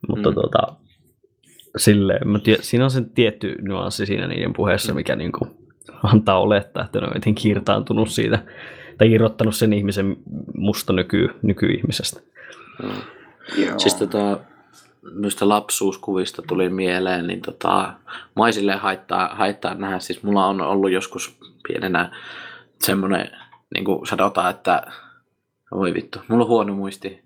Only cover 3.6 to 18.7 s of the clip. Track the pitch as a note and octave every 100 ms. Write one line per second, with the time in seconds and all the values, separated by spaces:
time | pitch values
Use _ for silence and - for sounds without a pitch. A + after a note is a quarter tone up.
3.6 | G2 F#2+ F#2 F2+ G2+ G#2 F2+ F2 - -
4.6 | G2 F#2+ - C#2+ - A1+ - - - -
5.6 | - _ - - G2 G#2+ G#2+ F#2+ G2+ G#2
6.6 | G2 - G#2 G#2+ G2 - G#2 G#2+ G#2+ G2+
7.6 | G#2 G#2 - G#2+ A2 - A2 A2 - -
8.6 | - - - - A2+ A2 A2 - A2 G#2+
9.6 | A2 G#2 G2+ F#2+ G2 F#2+ - C#2+ C#2 -
10.6 | G2 G#2 - F#2 F2+ G2 F2+ - G#2+ F#2+
11.6 | F2+ - - - - - _ - - -
12.6 | - - G#2 - - - - _ - -
13.6 | F#2+ G#2 G#2+ - G2+ G#2+ G2+ G2 - _
14.6 | _ - _ _ - D#2+ G2+ - G2+ G#2
15.6 | G#2+ - G2 F#2+ - F#2+ F2+ - - F#2
16.6 | F#2 F#2+ F#2 F2+ F#2 F2+ E2+ F#2+ - -
17.6 | - G2 F#2+ - - - - - A2+ G#2+
18.6 | G2+